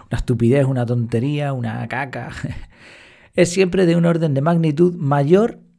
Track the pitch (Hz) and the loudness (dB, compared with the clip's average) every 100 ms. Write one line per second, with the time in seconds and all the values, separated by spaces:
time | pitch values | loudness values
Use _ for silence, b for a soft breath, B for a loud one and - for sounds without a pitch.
0 | - - - 120 117 143 131 127 117 120 | -8 -6 -2 0 2 2 2 0 -2 -2
1 | 117 117 139 147 143 131 113 120 117 123 | -2 -2 -2 -4 -4 -6 -6 -8 -8 -8
2 | 139 120 120 - - - - B B B | -8 -10 -12 -10 -10 -12 -16 B B B
3 | B B B - 175 180 185 185 175 170 | B B B 0 2 2 0 2 2 4
4 | 170 165 160 135 151 170 160 143 175 175 | 2 2 0 0 2 2 2 2 2 0
5 | 139 143 143 185 233 - _ | -2 0 4 4 2 -4 _